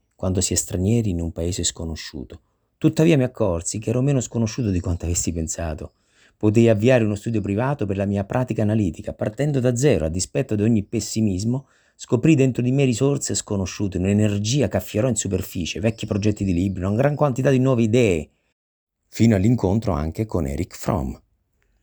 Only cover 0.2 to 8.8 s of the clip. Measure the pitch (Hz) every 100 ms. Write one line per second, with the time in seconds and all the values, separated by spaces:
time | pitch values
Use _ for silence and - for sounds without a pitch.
0.2 | 92 92 - 90 - 90 95 117 104 85
1.2 | 82 80 85 90 85 - 82 78 - 73
2.2 | - - _ _ _ - 156 156 160 147
3.2 | 127 - 107 85 - 104 113 120 135 135
4.2 | - 120 113 - 110 92 90 85 82 82
5.2 | - 82 82 - 82 78 80 _ _ _
6.2 | _ - 107 107 117 107 113 131 107 101
7.2 | - 110 95 101 127 147 104 98 101 101
8.2 | 98 127 127 117 104 110